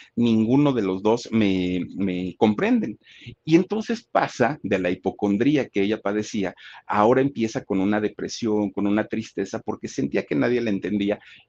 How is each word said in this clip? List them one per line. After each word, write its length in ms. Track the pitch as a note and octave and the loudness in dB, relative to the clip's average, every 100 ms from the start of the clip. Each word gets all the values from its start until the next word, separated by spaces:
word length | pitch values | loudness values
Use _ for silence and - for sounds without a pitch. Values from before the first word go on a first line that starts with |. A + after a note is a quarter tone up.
| - | -10
"Ninguno 580 | - A#2 A2 A2 C3+ D3 | 0 2 4 4 4 4
de 100 | B2 | 2
los 200 | G2 F#2+ | 0 0
dos 260 | G#2 A#2+ - | 2 0 0
me, 520 | A2+ G2+ F#2 F2+ F2+ - - | 0 2 2 0 -2 -4 -4
me 400 | G2 F2+ F#2 - | -4 -4 -6 0
comprenden". 600 | A2 G#2 G3+ B3 C#3 G#2 _ - - - | 0 2 0 0 -2 -8 _ -20 -20 -12
Y 120 | - E3 | 2 2
entonces 480 | E3+ G#3+ G#3+ A3+ | 4 -4 -4 -6
pasa 560 | - - - - A#2+ D3+ | -2 -2 0 0 -2 0
de 160 | G2 G2 | -2 0
la 120 | F2+ | 0
hipocondría 800 | F2+ F#2+ - G#2 G2+ B2+ D3 A#2 | -2 -4 -2 0 2 2 2 0
que 140 | G2+ | 0
ella 180 | G2 G#2+ | 0 0
padecía, 540 | G2+ G#2 G#2+ A2 F#2 - - - - | -2 -4 -4 -4 -4 -6 -20 -18 -4
ahora 340 | G#2 G#2+ C3 | 4 6 6
empieza 440 | C#3 C#3 A2 C3+ | 2 0 -2 -4
con 160 | - G2 | -2 0
una 200 | F#2+ G#2+ | 2 0
depresión, 680 | G#2 - F2 - A2+ G#2+ G#2 | -2 -4 -10 -6 -2 0 -2
con 160 | G2+ G2+ | -2 -2
una 220 | G#2 G#2+ | 0 -2
tristeza, 500 | A2 A2 - G2 A2 | -6 -6 -6 -6 -6
porque 300 | - G#2+ A2 | -8 -8 -8
sentía 340 | - C#3 - | -6 -2 -2
que 140 | - D3 | -2 -2
nadie 240 | A#2+ A#2+ | 0 0
la 100 | A#2 | -2
entendía 480 | F#2+ F#2 G#2 G2+ G2+ - - | -2 -2 -2 0 -2 -6 -20